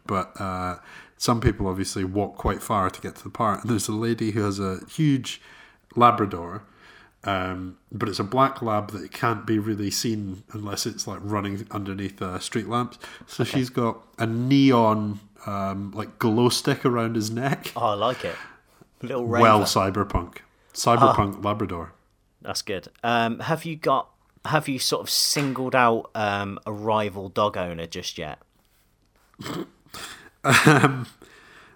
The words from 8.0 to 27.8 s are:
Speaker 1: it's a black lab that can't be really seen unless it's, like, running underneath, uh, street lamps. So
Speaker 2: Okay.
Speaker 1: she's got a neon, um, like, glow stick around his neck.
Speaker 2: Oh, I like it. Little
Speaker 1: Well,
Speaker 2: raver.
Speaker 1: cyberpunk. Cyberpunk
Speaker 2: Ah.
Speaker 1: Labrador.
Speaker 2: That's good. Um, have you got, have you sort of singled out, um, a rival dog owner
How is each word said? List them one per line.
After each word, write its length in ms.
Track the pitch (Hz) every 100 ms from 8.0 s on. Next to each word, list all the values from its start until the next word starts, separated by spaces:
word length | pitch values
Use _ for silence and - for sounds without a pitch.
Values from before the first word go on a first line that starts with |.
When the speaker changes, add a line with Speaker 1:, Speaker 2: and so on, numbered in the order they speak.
| 107
Speaker 1:
it's 80 | 95
a 60 |
black 400 | 101 127 135 -
lab 260 | 117 107 104
that 180 | 101 82
can't 340 | - 120 107 -
be 140 | 110
really 320 | 104 104 101
seen 500 | - 123 107 101 95 -
unless 340 | 110 104 101 120
it's, 180 | - -
like, 140 | 95
running 460 | 101 104 98 98 -
underneath, 500 | 101 98 98 98 -
uh, 200 | 95 92
street 280 | - 117 98
lamps. 300 | 120 120 - - - -
So 160 | -
Speaker 2:
Okay. 160 | 117 139
Speaker 1:
she's 100 | 127
got 280 | 131 117 - - -
a 80 | 113
neon, 960 | 113 127 139 135 120 110 107 104 101 - _ -
um, 460 | 101 98 98 98
like, 260 | 98 104 -
glow 320 | 120 110 120
stick 340 | - - 131
around 320 | 135 120 113 117
his 140 | 107
neck. 440 | 113 135 - - 117
Speaker 2:
Oh, 140 | 113
I 40 |
like 320 | 101 110 127 90
it. 100 | 82 - - _ _ _ _
Little 240 | 120 131 120
Speaker 1:
Well, 320 | 117 113 107
Speaker 2:
raver. 60 | 95
Speaker 1:
cyberpunk. 720 | - 95 104 98 92 87 - - _ _
Cyberpunk 600 | - - 120 131 113 101 95
Speaker 2:
Ah. 40 | 101
Speaker 1:
Labrador. 460 | 107 98 87 80 - _ _ _ _
Speaker 2:
That's 220 | - 95
good. 240 | - 92 - _
Um, 340 | 117 117 113 117
have 240 | 127 160 165
you 100 | 156
got, 340 | 151 135 - _ _ _ -
have 240 | 151 143
you 100 | 131
sort 220 | - 147
of 80 | 107
singled 680 | - - 156 139 127 127 127
out, 340 | 120 113 - 113
um, 420 | 104 101 101 98 -
a 60 |
rival 560 | 104 107 107 104 98 98
dog 300 | 113 104 104
owner 280 | 90 85